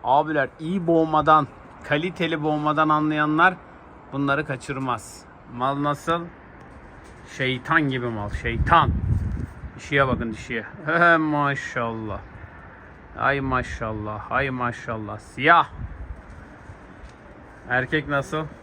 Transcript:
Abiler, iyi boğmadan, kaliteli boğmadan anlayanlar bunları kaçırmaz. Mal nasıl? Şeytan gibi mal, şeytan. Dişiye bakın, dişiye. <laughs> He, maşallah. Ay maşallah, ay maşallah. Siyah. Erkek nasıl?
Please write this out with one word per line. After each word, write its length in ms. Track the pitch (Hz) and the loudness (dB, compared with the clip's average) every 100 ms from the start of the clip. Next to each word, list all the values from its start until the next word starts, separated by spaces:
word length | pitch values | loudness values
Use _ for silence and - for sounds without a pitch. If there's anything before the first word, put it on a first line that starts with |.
Abiler, 460 | 110 139 156 156 131 - | 4 2 4 -2 -2 -6
iyi 280 | 156 190 170 | -6 -2 2
boğmadan, 600 | 165 160 156 151 156 139 - - - | 4 4 2 6 6 4 -8 -20 -18
kaliteli 600 | - 147 180 180 165 160 | -2 -2 -2 -2 -2 0
boğmadan 460 | 151 151 151 151 156 | 0 0 0 2 4
anlayanlar 640 | 151 156 151 151 156 180 180 - - - - - | 4 2 2 2 6 4 4 -14 -20 -20 -20 -10
bunları 320 | 139 139 139 147 | -4 0 0 -2
kaçırmaz. 800 | 127 - 135 135 117 - - - - - | -8 -6 -6 -4 -6 -8 -18 -20 -20 -16
Mal 300 | 120 127 139 | -2 -2 0
nasıl? 420 | 147 143 - 170 170 - - - - - - - - - - - | -2 -2 -2 -2 -4 -14 -20 -20 -20 -20 -20 -20 -20 -20 -18 -4
Şeytan 440 | 131 127 - 160 | -4 -4 0 2
gibi 260 | 143 131 120 | 2 0 -4
mal, 220 | 110 104 | -4 -4
şeytan. 640 | - 117 117 - 170 139 - - - - - - - - - | -4 -4 0 6 6 6 2 2 0 0 -4 -6 -10 -16 -14
Dişiye 320 | - 143 131 | -2 2 2
bakın, 260 | 120 117 | 2 -2
dişiye. 320 | 110 - 117 107 - | -8 -8 -8 -8 -10
<laughs> 100 | 156 | -2
He, 320 | 165 175 165 | 4 6 6
maşallah. 1000 | 156 147 143 139 - 131 117 113 110 98 - - - - - - - - - - | 4 2 0 -2 -4 -4 -4 -4 -6 -8 -10 -18 -18 -20 -20 -20 -20 -20 -18 -4
Ay 240 | 131 139 | -2 0
maşallah, 920 | 135 127 120 - 113 110 107 107 - | -2 -2 -4 -6 -6 -6 -8 -8 -4
ay 180 | 127 139 | -2 -2
maşallah. 680 | 127 120 117 - 110 107 107 | -2 -4 -4 -8 -8 -8 -12
Siyah. 500 | - - 143 170 - - - - - - - - - - - - - - - - - - - - - | -14 -2 6 6 4 -4 -12 -12 -14 -14 -16 -20 -20 -20 -20 -20 -20 -20 -20 -20 -20 -20 -20 -20 -2
Erkek 380 | 123 127 156 139 | -2 0 -2 0
nasıl? 380 | 143 135 156 156 - | -4 -2 -6 -6 -12